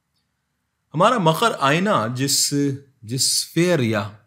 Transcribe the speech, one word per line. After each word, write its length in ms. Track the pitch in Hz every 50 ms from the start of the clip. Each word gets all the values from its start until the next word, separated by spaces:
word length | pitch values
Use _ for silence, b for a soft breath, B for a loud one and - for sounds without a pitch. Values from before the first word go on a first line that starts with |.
| _ _ _ _ _ _ _ _ _ _ _ _ _ _ _ _ _ _ -
हमारा 240 | 151 190 226 262 233
मकर 340 | 175 160 160 - 233 226 -
आईना 560 | - 139 135 147 175 190 214 196 123 107 113
जिस, 460 | 123 123 139 139 - - - - 143 143 143 139 131 - - _ _ _ -
जिस 360 | 104 123 131 - - - -
स्फीयर 400 | - - - 160 170 180 175 147
या 220 | 123 110 110 104 101 104 - - _